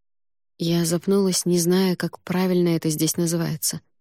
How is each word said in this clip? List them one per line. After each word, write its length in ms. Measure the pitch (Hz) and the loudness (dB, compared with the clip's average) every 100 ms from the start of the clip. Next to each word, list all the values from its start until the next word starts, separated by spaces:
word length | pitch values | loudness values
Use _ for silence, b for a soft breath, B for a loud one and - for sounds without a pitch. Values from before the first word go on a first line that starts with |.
| _ _ _ _ _ - | _ _ _ _ _ -6
Я 260 | 165 170 | -2 0
запнулась, 640 | 165 170 - 196 196 175 - | 0 -2 0 2 2 0 0
не 140 | 175 | 0
зная, 360 | 170 185 190 175 | 2 2 2 0
как 240 | 170 - | -4 -8
правильно 480 | - 180 185 180 175 | -6 -2 0 2 2
это 200 | 165 160 | 0 -2
здесь 260 | 156 160 - | -2 -2 0
называется. 640 | 170 170 160 156 - 165 _ _ | -2 -2 -4 -4 -6 -8 _ _